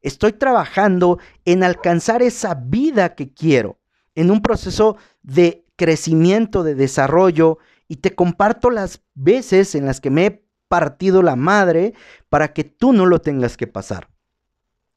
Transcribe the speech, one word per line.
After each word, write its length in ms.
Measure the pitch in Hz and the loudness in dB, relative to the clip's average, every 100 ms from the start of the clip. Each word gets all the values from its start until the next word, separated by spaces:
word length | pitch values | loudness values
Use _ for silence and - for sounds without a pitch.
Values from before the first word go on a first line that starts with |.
Estoy 320 | 143 - 214 | -10 -2 -4
trabajando 880 | 214 269 240 165 - 208 185 175 175 - _ | -2 -2 0 -2 -2 0 2 2 0 -6 _
en 180 | - 180 | -2 0
alcanzar 600 | 185 175 180 170 - 226 | 0 -2 -2 -2 0 0
esa 320 | 247 226 214 | 0 -2 -8
vida 600 | 156 123 196 302 254 180 | -8 -4 -2 -2 0 -2
que 180 | - 135 | -4 -16
quiero, 460 | _ 160 135 101 - _ _ _ - | _ 0 0 0 -10 _ _ _ -2
en 160 | 170 | 0
un 100 | 214 | 2
proceso 540 | 214 220 - 175 214 208 _ _ | 0 -4 -6 0 0 0 _ _
de 420 | - 135 175 170 _ _ | -4 2 2 0 _ _
crecimiento, 800 | 165 156 - 160 170 202 220 196 | -2 -2 0 2 2 2 0 -2
de 120 | 160 | -4
desarrollo, 840 | 139 135 143 135 160 185 156 160 160 _ _ _ | -2 -2 0 0 2 2 4 2 0 _ _ _
y 80 | 151 | -6
te 180 | 196 | -6
comparto 540 | - 175 170 202 214 247 | -2 -2 0 -2 0 -2
las 320 | 233 190 - _ | -2 -6 -12 _
veces 600 | - 139 240 247 190 196 | -6 0 0 2 0 0
en 120 | 151 139 | -2 -4
las 160 | 127 | -6
que 80 | 143 | -2
me 160 | 139 196 | 0 0
he 180 | 208 _ _ _ | -4 _ _ _
partido 540 | 175 147 135 190 185 | -2 -2 -4 0 2
la 140 | 175 127 | 2 0
madre 580 | 147 208 190 165 196 - - - _ | 0 2 2 0 -2 -6 -20 -20 _
para 240 | 147 151 | -2 -2
que 120 | - | -4
tú 280 | 151 _ 247 | -10 _ 2
no 140 | 240 185 | 4 4
lo 160 | 170 | 2
tengas 340 | 160 139 120 - | -2 -4 -6 -6
que 100 | 113 | -10
pasar. 440 | - 95 95 - _ _ _ _ _ _ _ _ | -10 -12 -14 -14 _ _ _ _ _ _ _ _